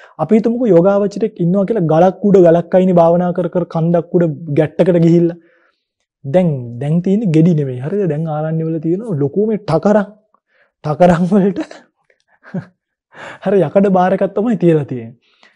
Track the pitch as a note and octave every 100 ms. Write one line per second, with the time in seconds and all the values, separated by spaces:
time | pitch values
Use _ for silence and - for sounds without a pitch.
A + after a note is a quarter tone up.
0 | - - D#3 G#3+ A3+ A#3 B3 E3+ F#3 G3+
1 | G3+ G3 A3 - E3+ G3 F#3+ A3+ D#3+ D3+
2 | F#3 F#3 G#3 F#3+ F3 E3 E3+ F#3 F#3 F3+
3 | E3 F3 F3+ F3 F3 F3+ E3+ E3+ E3 F3
4 | E3+ F3+ E3+ C#3 E3 C#3+ D3+ - F3 F3
5 | E3 E3+ E3+ E3+ _ _ _ _ _ _
6 | _ _ C3+ F3 F3 C#3 A#2+ A#2+ C#3+ E3+
7 | F#3 G3+ A3 D#3 E3 D#3 C#3 B2 C#3+ G3
8 | F#3 D3 E3 D3+ D#3+ D#3+ D#3+ D#3+ D#3+ F#3
9 | A#3 D3 C#3+ F#3+ A3 G#3 - D#3 G3+ G#3
10 | G3 - _ _ _ _ _ _ D3+ D3
11 | F3 E3+ F3+ G3+ G3 F#3+ D#4 - _ _
12 | _ _ _ _ - F#3 - _ _ _
13 | _ - - - F#3+ G3+ D3+ G3 G3+ F#3
14 | F3+ F#3+ F#3+ G#3 A#3 G3+ F3 D#3 C3+ B2+
15 | A2+ - _ _ _